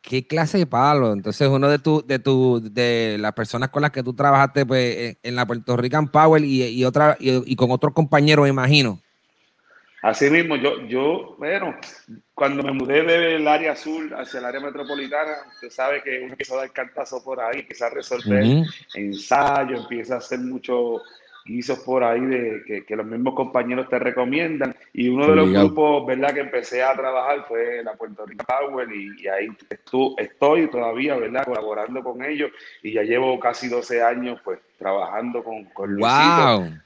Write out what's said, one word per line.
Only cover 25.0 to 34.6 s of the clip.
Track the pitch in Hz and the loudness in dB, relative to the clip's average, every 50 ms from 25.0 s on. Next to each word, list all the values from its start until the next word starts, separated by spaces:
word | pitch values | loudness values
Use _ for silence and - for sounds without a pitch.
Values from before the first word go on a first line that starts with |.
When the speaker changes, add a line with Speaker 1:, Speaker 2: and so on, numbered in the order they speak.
| 120 123 | 0 0
Speaker 2:
uno | 123 135 143 151 | 2 2 4 4
de | 156 | 6
los | 156 - | 6 6
Speaker 1:
Obligado. | 92 190 196 - 190 | 4 6 4 4 4
Speaker 2:
grupos, | 151 156 151 151 147 143 - | 4 2 4 4 4 2 2
¿verdad?, | 131 127 127 139 143 135 | 0 -2 0 0 0 0
que | 147 | -2
empecé | 139 127 131 123 113 - 123 123 | -6 -4 -4 -4 -4 -2 -2 0
a | 127 135 135 | 2 2 0
trabajar | 131 131 131 131 127 127 135 143 143 - - | 0 -2 -2 -2 -2 0 0 -2 -2 -4 -6
fue | 117 113 117 120 120 120 | -4 -2 -2 -2 -4 -6
la | 113 110 107 | -8 -10 -10
Puerto | _ 113 107 104 98 107 | _ -12 -14 -12 -16 -16
Rico | 101 107 104 - | -16 -14 -14 -6
Power | - 131 135 143 139 135 127 123 117 | -4 -2 -2 -2 -4 -4 -6 -8 -6
y, | 107 101 98 101 101 90 | -8 -12 -12 -12 -16 -10
y | 92 98 | -6 -4
ahí | 95 98 101 113 107 _ - _ | -4 -4 -4 -6 -10 _ -16 _
estu-, | 104 - _ - - 127 135 131 131 - | -16 -16 _ -4 0 0 0 0 0 -4
estoy | 107 - - _ 139 143 156 170 160 151 | -8 -8 -2 _ 2 4 4 4 2 0
todavía, | - 123 120 117 113 117 135 147 139 | 0 -2 -2 -2 -2 -2 -2 -2 -2
¿verdad?, | 123 117 113 120 131 139 | -2 -4 -4 -4 -4 -4
colaborando | 127 123 110 107 107 107 104 104 113 127 131 123 | -2 -4 -4 -4 -4 -6 -6 -6 -6 -8 -10 -10
con | 127 120 123 | -10 -10 -8
ellos. | 131 143 151 147 147 131 - - - - - - | -8 -8 -4 -4 -4 -6 -6 -14 -20 -20 -20 -14
Y | _ 107 | _ -6
ya | 110 113 | -2 -2
llevo | 104 110 117 123 131 131 127 120 | 0 2 2 2 2 2 0 0
casi | - 120 117 - 127 127 | 0 -2 -2 -2 -6 -4
doce | 120 120 117 - 123 117 | -4 -4 -4 -2 -2 2
años, | 117 117 123 123 123 123 120 - _ | 2 2 0 0 -6 -8 -8 -8 _
pues, | 98 92 - | -10 -10 -10